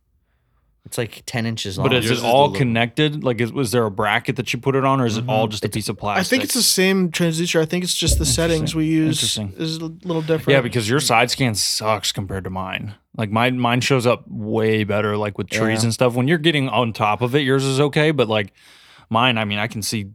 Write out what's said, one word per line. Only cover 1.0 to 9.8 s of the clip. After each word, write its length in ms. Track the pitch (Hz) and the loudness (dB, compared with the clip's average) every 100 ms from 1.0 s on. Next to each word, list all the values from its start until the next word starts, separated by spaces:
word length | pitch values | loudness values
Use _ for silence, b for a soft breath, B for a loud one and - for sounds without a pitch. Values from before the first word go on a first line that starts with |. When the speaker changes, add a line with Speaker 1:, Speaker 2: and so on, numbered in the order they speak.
| 110 - - | -6 -8 -8
Speaker 1:
ten 200 | 123 117 | -4 -4
inches 320 | 113 101 92 | -4 -6 -2
long. 100 | - | 2
Speaker 2:
But 80 | 123 | 2
is 80 | 113 | 2
Speaker 3:
Yours 120 | 123 | 0
Speaker 2:
it 40 | |
Speaker 3:
is 20 | 113 | 2
Speaker 2:
all 180 | 135 143 | 4 4
Speaker 3:
the 40 | |
little 60 | 131 | 2
Speaker 2:
connected? 680 | 123 113 117 - 151 151 | 0 2 0 0 0 0
Like, 160 | 131 113 | -2 -2
is, 140 | 113 | -2
was 180 | 131 113 | -2 0
there 140 | 120 110 | 0 0
a 60 | |
bracket 440 | 95 104 117 - 110 | 0 0 0 0 -4
that 160 | 107 | -4
you 80 | 120 | -4
put 160 | 139 135 | 0 2
it 80 | |
on, 160 | 135 135 | 2 2
or 60 | 120 | 0
is 100 | 110 | 0
it 60 | 123 | 0
all 160 | 110 110 | 0 0
Speaker 1:
Mm-hmm. 60 | |
Speaker 2:
just 120 | 104 | -2
a 40 | 107 | -4
Speaker 1:
It's 60 | |
Speaker 2:
piece 140 | 107 110 | -4 -6
of 140 | 98 | -6
Speaker 4:
I 200 | 104 139 | -2 0
think 200 | 185 254 | 0 0
it's 100 | - | 0
the 60 | 247 | 0
Speaker 2:
plastic? 40 | - 185 | 2 2
Speaker 4:
same 340 | 185 190 175 | 4 4 0
transducer. 500 | - 170 160 170 165 | 0 0 0 0 0
I 40 | 156 | 0
think 200 | 180 180 | -2 -2
it's 100 | - | -2
just 200 | 160 156 | 0 2
the 60 | |
Speaker 2:
Interesting. 260 | 147 165 170 | 0 0 2
Speaker 4:
settings 260 | 160 156 160 | 0 -2 -2
we 100 | 156 | 0
use 300 | 160 156 151 - - | 2 2 0 -2 -4
Speaker 2:
Interesting. 160 | 101 - | -6 -6
Speaker 4:
is 200 | 160 | -8
a 80 | 160 | -6